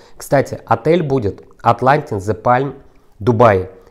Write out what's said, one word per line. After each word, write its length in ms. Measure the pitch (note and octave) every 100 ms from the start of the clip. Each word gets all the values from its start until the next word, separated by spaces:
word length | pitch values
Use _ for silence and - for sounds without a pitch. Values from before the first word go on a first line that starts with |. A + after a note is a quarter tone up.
| - -
Кстати, 420 | - C#3 C3 - -
отель 380 | A#2 D#3+ F3
будет 400 | D3+ C3+ G2+ - - -
Atlantis 540 | A#2 A#2 B2+ D3+ D3 G#2
The 240 | F#2+ G2+
Palm 320 | B2+ B2 C#3 - - _ _ -
Dubai. 560 | G#2 A2+ A#2 G2 F#2 - -